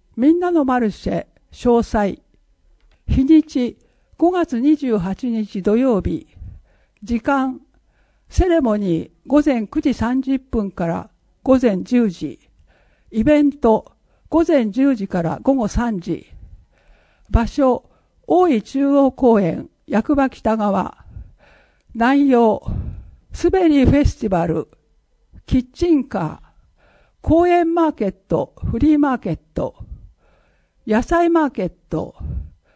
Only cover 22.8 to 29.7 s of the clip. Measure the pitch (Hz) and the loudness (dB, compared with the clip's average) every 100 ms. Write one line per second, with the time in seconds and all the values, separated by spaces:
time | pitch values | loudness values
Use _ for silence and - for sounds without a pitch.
22.8 | - - - - _ - 349 381 349 285 | -8 -12 -18 -20 _ -4 0 2 2 4
23.8 | 254 285 294 - 220 185 170 160 - _ | 4 4 2 -2 -4 -2 -2 -4 -8 _
24.8 | _ _ _ _ _ - - 262 247 - | _ _ _ _ _ -20 -4 -2 -2 -2
25.8 | 349 302 240 208 160 - - _ _ _ | 0 0 0 -6 -6 -8 -20 _ _ _
26.8 | _ _ _ _ - 320 349 349 330 339 | _ _ _ _ 0 2 4 2 2 0
27.8 | 320 294 202 - - - - _ - 233 | 0 -2 -6 -6 -4 -4 -4 _ -8 0
28.8 | 285 302 294 254 202 156 _ - 156 | 2 2 2 -2 -4 -8 _ -8 -8